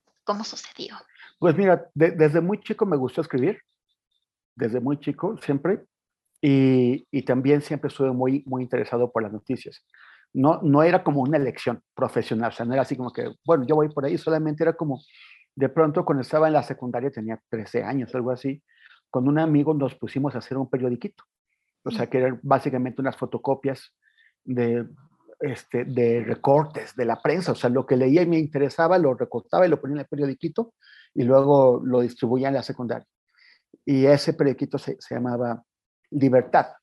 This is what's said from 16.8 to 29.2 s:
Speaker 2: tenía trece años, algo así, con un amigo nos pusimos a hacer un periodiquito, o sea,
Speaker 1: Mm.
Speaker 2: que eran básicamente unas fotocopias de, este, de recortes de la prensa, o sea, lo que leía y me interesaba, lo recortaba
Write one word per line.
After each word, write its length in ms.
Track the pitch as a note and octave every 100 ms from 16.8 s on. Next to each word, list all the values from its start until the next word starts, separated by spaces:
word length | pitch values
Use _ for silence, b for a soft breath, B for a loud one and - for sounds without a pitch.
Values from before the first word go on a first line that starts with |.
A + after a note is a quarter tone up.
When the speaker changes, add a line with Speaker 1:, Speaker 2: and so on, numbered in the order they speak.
| B2 B2 C3
Speaker 2:
tenía 300 | A#2 A2 A2+ -
trece 360 | A2+ G2+ A#2
años, 280 | G#2 C3+ A#2+ B2+
algo 160 | A#2+
así, 280 | B2 C3+ C#3 _ b b b -
con 180 | C3 C3
un 100 | D3+
amigo 340 | D#3+ D3 D3+
nos 200 | D3+ C3
pusimos 400 | - A#2 C3+ C#3+
a 40 | A#2+
hacer 180 | - C3
un 100 | B2+
periodiquito, 540 | B2+ B2 A#2+ G3+ _ _ _ _ _ _ _
o 60 | -
sea, 140 | A#2 A#2
Speaker 1:
Mm. 20 |
Speaker 2:
que 80 | C3
eran 220 | B2+ A#2
básicamente 580 | C#3 C3+ D3 B2+ B2+ A#2
unas 160 | C3+ -
fotocopias 760 | B2 A#2 - C3+ C3+ C3 - _ _ _ _ _
de, 420 | - A#2+ A#2 A#2+ A#2 - _ _ _ -
este, 460 | C#3+ A2+ - A#2+
de 400 | B2 B2 A#2 A#2
recortes 720 | A2 A2+ C#3+ C#3+ D3+ - - -
de 80 |
la 180 | A#2 A2+
prensa, 300 | D3+ E3+ F3+
o 20 |
sea, 160 | A2+ B2
lo 160 | B2 A#2+
que 100 | B2+
leía 260 | C3 D#3+
y 40 | E3+
me 120 | D#3+
interesaba, 600 | D3+ C#3 C#3 - E3 F#3
lo 160 | C#3+
recortaba 520 | B2